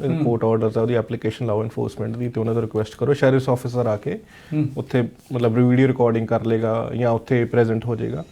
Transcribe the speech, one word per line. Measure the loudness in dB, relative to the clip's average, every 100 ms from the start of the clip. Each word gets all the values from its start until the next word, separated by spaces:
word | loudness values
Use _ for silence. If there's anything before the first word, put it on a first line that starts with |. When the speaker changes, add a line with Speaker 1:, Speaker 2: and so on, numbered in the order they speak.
Speaker 1:
ਇਹ | -2
Speaker 2:
ਹੂੰ। | 0
Speaker 1:
ਕੋਰਟ | 0 2
ਆਰਡਰਸ | 2 2 0 0
ਆ, |
ਉਹਦੀ | 0
ਐਪਲੀਕੇਸ਼ਨ | 0 -2 -4 -4 -4 -2
ਲਾਓ | -2
ਐਨਫੋਰਸਮੈਂਟ | -2 -4 -6 -4 -6 -4
ਦੀ | -4
ਤੇ | -2
ਉਹਨਾਂ | -2
ਤੋਂ | 0
ਰਿਕੁਐਸਟ | -2 -2 -4 -2
ਕਰੋ। | 0
ਸ਼ੈਰਿਫਸ | 2 4 4 2
ਆਫਿਸਰ | -2 -2 -2 -2
ਆ | -2
ਕੇ | -4 -8 -10 -20 -6
Speaker 2:
ਹੂੰ। | -2 -2 -4
Speaker 1:
ਉੱਥੇ | -2 -2 -2 -6 -8
ਮਤਲਬ | 0 2
ਵੀਡੀਓ | 4 4 6 4
ਰਿਕਾਰਡਿੰਗ | 4 2 2 0
ਕਰ | 0
ਲਏਗਾ | 0 0 0 -2 -2 -2
ਜਾਂ | 0
ਉੱਥੇ | 0 0 0
ਪ੍ਰੈਜ਼ੈਂਟ | 2 2 2 0
ਹੋ | -2 -4
ਜਾਏਗਾ। | -4 -6 -8